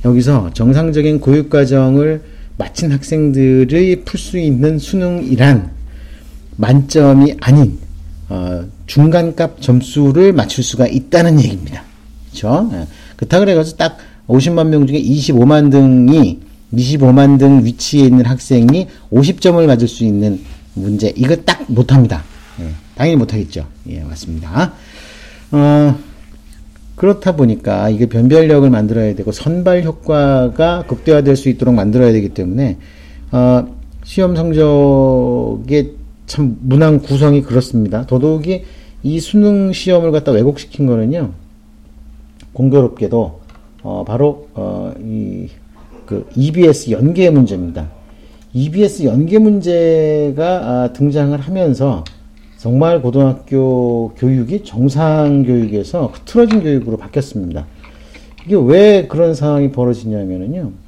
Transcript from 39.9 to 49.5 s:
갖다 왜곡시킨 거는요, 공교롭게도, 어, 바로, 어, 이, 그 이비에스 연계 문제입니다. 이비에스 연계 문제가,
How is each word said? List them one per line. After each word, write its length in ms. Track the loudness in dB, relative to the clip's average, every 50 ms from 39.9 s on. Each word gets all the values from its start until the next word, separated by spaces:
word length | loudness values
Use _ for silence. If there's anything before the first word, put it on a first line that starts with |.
| 2 2 2 2
갖다 200 | 0 0 0 0
왜곡시킨 540 | 0 2 2 0 -2 -4 -14 -16 -6 -2 -2
거는요, 460 | 0 0 0 -2 -2 -2 -4 -6 -8 -10 -16 -20 -20 -20 _ _ _ _ -20 -20 -20 -20 -20 -20 -20 -20 -20 -20 -20 _ _ -20 -16
공교롭게도, 880 | -6 -2 0 2 2 2 0 0 -2 -6 -6 -4 -2 -4 -4 -4 -10 -18 -20 -20 -20 -20 -20 -20 _ -16
어, 220 | -14 -10 -10 -10 -8
바로, 420 | -8 -4 -2 -2 -2 -2 -4 -16 -16 _
어, 380 | -10 -8 -8 -8 -8 -10 -12 -14 -14
이, 480 | -12 -10 -8 -8 -8 -8 -10 -12 -12 -14 -18 -20 -20 -20 -20 -20 -20 -20 -20 -20 -12
그 200 | -10 -10 -10 -10 -6 -4
이비에스 540 | -2 -2 -2 2 4 4 4 4 2 -2 -6
연계 400 | -2 0 0 0 0 2 2 4
문제입니다. 580 | 4 4 2 2 -2 -8 -8 -10 -10 -10 -12 -12 -14 -20 -20 -20 -20 -20 -20 -20 -20 -20 -20 -10
이비에스 520 | -6 -6 -6 -4 0 0 0 0 0 -2 -2
연계 340 | 0 0 0 0 2 2 4
문제가, 1080 | 4 4